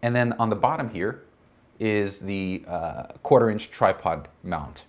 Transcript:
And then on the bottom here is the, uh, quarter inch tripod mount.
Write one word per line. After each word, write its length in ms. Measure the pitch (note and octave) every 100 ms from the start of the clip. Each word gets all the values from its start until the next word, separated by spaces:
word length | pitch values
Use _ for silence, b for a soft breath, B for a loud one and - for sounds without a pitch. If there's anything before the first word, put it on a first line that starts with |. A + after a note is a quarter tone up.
And 120 | A#2+
then 200 | A#2+ A#2+
on 160 | A#2 A2+
the 60 | G#2
bottom 320 | B2 D#3 B2
here 340 | G2 F#2+ C3 - _ _ _ _ _
is 400 | A2 G#2 G2+ G2
the, 440 | F#2+ G2 F#2+ F#2 -
uh, 360 | F2 E2 D2 - -
quarter 260 | - C3+ A#2
inch 220 | G#2+ -
tripod 560 | - A#2 - F#2+ E2 C#2+ _
mount. 420 | - E2 C#2+ -